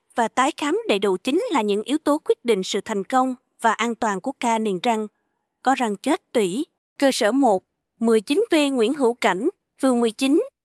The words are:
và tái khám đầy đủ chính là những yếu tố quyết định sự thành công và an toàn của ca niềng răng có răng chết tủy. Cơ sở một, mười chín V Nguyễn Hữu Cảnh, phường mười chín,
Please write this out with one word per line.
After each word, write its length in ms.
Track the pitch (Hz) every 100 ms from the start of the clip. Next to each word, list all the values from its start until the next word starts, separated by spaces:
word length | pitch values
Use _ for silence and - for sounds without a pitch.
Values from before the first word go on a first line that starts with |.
| _ -
và 120 | 220
tái 240 | - 262 -
khám 200 | 294 392 453
đầy 120 | 202
đủ 180 | 208 185
chính 200 | - 302 494
là 100 | 294
những 220 | 208 202
yếu 140 | 220 302
tố 240 | - 294 -
quyết 200 | 453 240
định 180 | 196
sự 180 | 185 208
thành 220 | - 208
công 320 | 190 254 262 254 _ _
và 100 | 226
an 240 | 202 226 226
toàn 260 | 226 190
của 100 | 254 -
ca 200 | 240 226
niềng 200 | 220 180
răng 240 | 240 220 214 _ _ _ _ _
có 140 | - 262
răng 200 | 233 202
chết 360 | 254 330 _
tủy. 340 | 247 190 208 339 _ _ -
Cơ 120 | 233
sở 200 | - 208
một, 320 | 262 262 185 - _ _ _
mười 220 | 226 220
chín 220 | 196 294 453
V 40 | 320 285
Nguyễn 220 | 262 220
Hữu 200 | 302 233
Cảnh, 360 | 240 220 180 285 - _ _
phường 180 | 262 240
mười 100 | 233
chín, 320 | 214 269 320 523 -